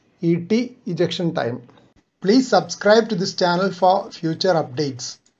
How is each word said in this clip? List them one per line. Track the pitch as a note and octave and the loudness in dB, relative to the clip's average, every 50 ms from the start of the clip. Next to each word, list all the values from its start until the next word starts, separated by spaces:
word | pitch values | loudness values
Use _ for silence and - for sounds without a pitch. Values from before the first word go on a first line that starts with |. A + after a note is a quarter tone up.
| _ _ _ _ | _ _ _ _
E | F3 E3+ E3+ | 0 0 0
T | F3 E3+ - G#3+ A#3 A#3+ - - _ _ | 0 0 0 0 0 0 -4 -8 _ _
ejection | G#3 F3 D#3+ F3 - - - F3+ E3 D#3 | -8 -2 -2 -2 -2 -2 -4 -4 -4 -2
time. | - B2+ A#2 A#2+ - - - _ _ _ _ _ _ _ _ _ _ | -2 -4 -4 -6 -8 -12 -18 _ _ _ _ _ _ _ _ _ _
Please | - F#3 A3 C4+ C4 - | 0 2 4 4 4 4
subscribe | G#3 F#3 D#3 - - - - G3+ G#3+ A#3 A3+ A3+ | 2 2 2 0 -6 -2 2 4 6 4 4 2
to | A3 | -2
this | F3 G3 - - | -4 -4 -4 -2
channel | - F#3+ F3 F3 F3 G3 F#3+ | -2 0 0 2 0 0 -2
for | F3+ F3+ F#3+ F#3 F#3 - - - | -2 2 2 4 4 2 0 -6
future | - - - D#3+ D#3+ D#3+ - F#3+ F3 | -10 -6 -6 -4 -4 0 0 2 2
updates. | D#3+ C#3+ C3 B2 D3 D3+ C#3 B2 A#2+ - - - - _ _ _ | 0 0 -2 -4 -6 -6 -6 -6 -10 -12 -14 -16 -18 _ _ _